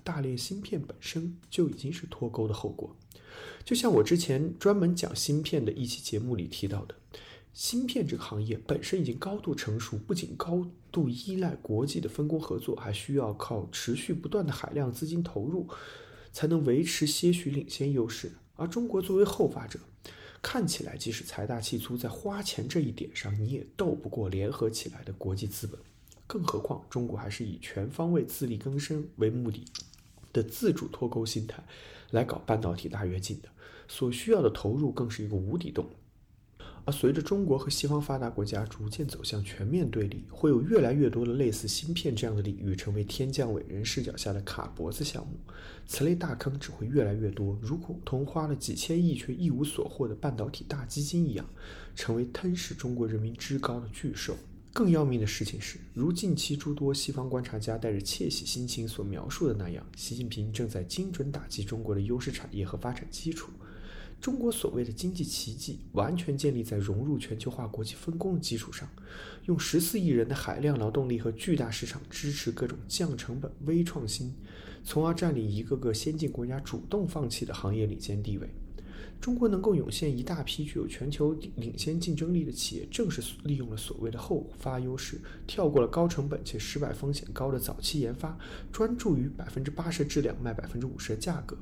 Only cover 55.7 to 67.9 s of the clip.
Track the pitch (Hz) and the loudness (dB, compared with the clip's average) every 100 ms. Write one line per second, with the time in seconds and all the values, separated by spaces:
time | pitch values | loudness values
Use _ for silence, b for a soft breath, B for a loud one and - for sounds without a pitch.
55.7 | - - - 151 175 196 143 - 143 147 | -10 -8 0 2 2 2 2 2 -2 -2
56.7 | 143 139 139 - 127 127 127 123 110 110 | 0 2 2 0 -2 -2 -2 -2 -4 -2
57.7 | 113 113 101 - - 160 - - 127 123 | 0 0 0 0 -2 0 -2 -2 -2 -2
58.7 | - 113 - 98 92 - - 151 104 87 | -2 -4 -4 -4 -4 -4 0 2 2 0
59.7 | 82 - - - 117 120 110 107 107 117 | -4 -8 -10 -6 -4 -4 -2 -2 0 -2
60.7 | 98 90 - 190 170 139 143 - - 98 | -2 -4 -2 -2 -2 -2 -4 -6 -6 -4
61.7 | 113 107 98 101 123 123 123 - 101 92 | -4 -2 0 2 0 -2 -4 -6 -4 -2
62.7 | 85 123 123 - - 160 - - - B | -2 -4 -4 -6 -6 -4 -4 -8 -14 B
63.7 | B B B B B - 262 233 226 - | B B B B B -2 0 2 2 0
64.7 | - 117 104 180 180 165 - - 107 - | 0 -2 -2 -2 -2 -2 -2 -4 -6 -8
65.7 | - - 98 113 175 175 139 147 123 110 | -8 -4 2 2 2 0 2 2 2 2
66.7 | 104 101 98 143 131 - 110 127 120 113 | 0 2 2 2 0 0 -4 -4 -4 -4
67.7 | 107 107 | -4 -4